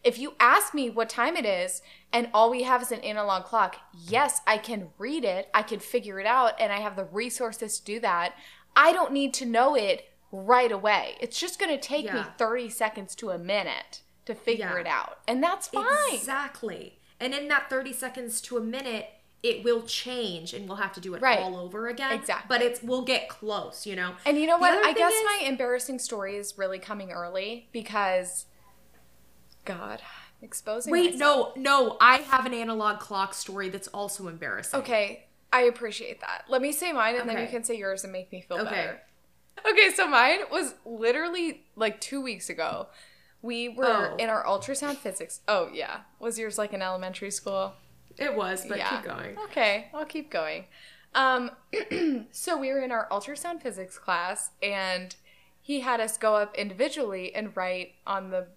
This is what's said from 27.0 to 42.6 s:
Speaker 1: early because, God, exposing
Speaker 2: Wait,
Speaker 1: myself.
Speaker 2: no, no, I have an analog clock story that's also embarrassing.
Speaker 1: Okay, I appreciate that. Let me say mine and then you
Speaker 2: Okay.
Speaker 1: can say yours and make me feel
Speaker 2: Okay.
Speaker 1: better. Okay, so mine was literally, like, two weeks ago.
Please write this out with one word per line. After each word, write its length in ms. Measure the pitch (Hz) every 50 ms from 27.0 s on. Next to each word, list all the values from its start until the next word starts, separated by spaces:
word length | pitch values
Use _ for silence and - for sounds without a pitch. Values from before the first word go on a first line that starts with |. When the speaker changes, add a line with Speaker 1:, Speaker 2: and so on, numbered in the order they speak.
| 196 180
Speaker 1:
early 580 | 170 175 175 175 185 190 196 214 233 240 - -
because, 760 | - 233 208 - 214 214 202 190 185 185 180 180 - - - - - - - - - - - - - - - - - - - - - - - - - - -
God, 380 | - 185 170 104 101 107 - - - - - - - _ _
exposing 500 | - - - - - 214 214 240 240 -
Speaker 2:
Wait, 220 | 330 349 349 349 -
Speaker 1:
myself. 420 | 262 294 294 285 262 - - -
Speaker 2:
no, 60 | 269 262 277 277 277 254 220
no, 80 | - -
I 160 | - 247 262
have 280 | 269 294 - 269 254 254
an 80 | 254 247
analog 460 | 233 226 226 226 220 214 208 202 208
clock 340 | - - 208 190 196 190 -
story 360 | - - - 190 196 190 190
that's 180 | 180 196 190 -
also 380 | - 202 202 202 202 - 190
embarrassing. 520 | 175 165 160 156 127 98 104 - - - 277
Speaker 1:
Okay, 440 | 240 247 240 214 208 202 220 - - _ _ _ _ _
I 100 | 247 254
appreciate 600 | 247 240 240 - 240 220 208 - 226 - - -
that. 220 | - 90 90 - - -
Let 120 | 262 254
me 100 | 262 294
say 200 | 294 - 359 359
mine 240 | 311 254 220 226 240
and 120 | 247 240 233
then 80 | 226
you 60 | 226 233
Speaker 2:
Okay. 80 | 240
Speaker 1:
can 120 | 247 233 226
say 120 | - 233
yours 260 | 214 196 190 190 190 -
and 80 | 190
make 200 | 190 185 185 -
me 100 | - 185
feel 160 | 180 _ 180 170
Speaker 2:
Okay. 100 | 214 214
Speaker 1:
better. 320 | 202 180 160 - 220 - - _ _ _ _ _ _ _ _ _ _ - - 427
Okay, 220 | 381 381 415 381 381
so 140 | - 370
mine 320 | 302 285 233 240 269 339 392 554 -
was 240 | - 381 330 254 - - _
literally, 800 | 233 233 214 226 233 247 302 330 349 339 349 339 320 - - _ _ _
like, 260 | 214 220 214 208 -
two 200 | - - 269 277
weeks 280 | 262 254 214 180 - -
ago. 380 | 180 -